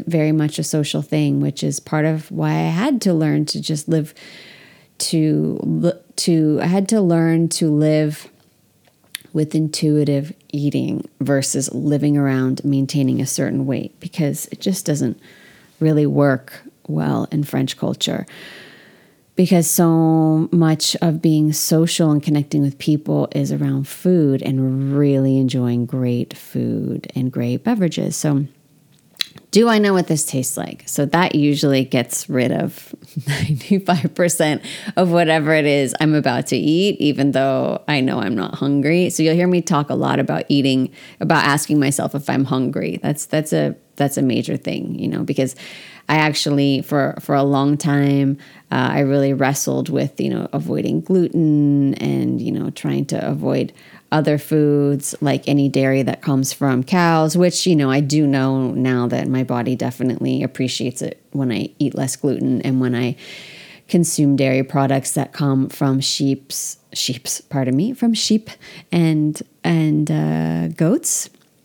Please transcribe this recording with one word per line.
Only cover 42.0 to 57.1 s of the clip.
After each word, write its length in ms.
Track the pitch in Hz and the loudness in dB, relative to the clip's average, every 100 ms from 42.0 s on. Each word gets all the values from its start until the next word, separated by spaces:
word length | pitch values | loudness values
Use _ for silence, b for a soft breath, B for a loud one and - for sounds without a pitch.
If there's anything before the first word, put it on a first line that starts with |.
| 147 139 | -2 -4
if 120 | - | -4
I'm 160 | 127 | -2
hungry. 540 | 135 131 131 - - - | 0 0 -2 -4 -6 -4
That's, 240 | - 147 - | -4 -4 -2
that's 260 | 156 156 | -4 0
a, 240 | 165 147 - _ - | 0 -2 -4 _ -4
that's 200 | 143 - | -2 0
a 60 | |
major 340 | 135 117 - - | 0 0 -2 -6
thing, 420 | - - - - | -6 -6 -6 -6
you 80 | - | -4
know, 160 | - | -4
because 320 | - 139 131 - B B B B B | -4 -2 -2 -4 B B B B B
I 80 | 156 | 0
actually, 640 | 151 143 156 143 139 135 | 2 0 -2 0 0 0
for, 340 | - 147 135 - | -2 -2 -2 -4
for 140 | - | -2
a 100 | 143 | 0
long 320 | 139 139 143 143 | 2 2 2 0
time, 600 | 151 143 139 139 139 139 B B B | 0 2 2 2 0 -2 B B B
uh, 180 | 135 127 | -2 0
I 100 | 143 | 0
really 320 | 139 139 139 | 2 2 2
wrestled 540 | 135 131 143 - 135 135 | 2 0 0 -2 -2 -2
with, 320 | 139 139 - | -2 -2 -4
you 100 | - | -4
know, 180 | - - | -4 -4
avoiding 480 | 147 165 - - 156 | -6 -4 -4 -2 -4
gluten 920 | 165 190 170 - 156 147 147 143 139 | 0 2 2 2 2 4 4 4 2
and, 460 | - 143 135 123 123 | 0 -2 -2 -2 -2
you 100 | 117 | -4
know, 200 | - 156 | -4 -6
trying 360 | 147 151 139 143 | -6 -4 -4 -2
to 240 | - - | -4 -4
avoid 420 | - 135 135 127 - B B B | -4 -2 -2 -2 -8 B B B
other 260 | 156 151 147 | 0 2 0
foods, 800 | - 156 147 147 143 143 - - | 0 2 4 2 2 0 -4 -4
like 280 | 147 135 - | -2 -2 0
any 200 | 143 139 | 2 2
dairy 340 | 135 135 135 | 2 2 2
that 180 | 127 127 | 0 -4
comes 320 | - 135 131 | -2 0 0
from 300 | - 139 123 | -2 0 0
cows, 540 | 127 185 170 | 0 2 4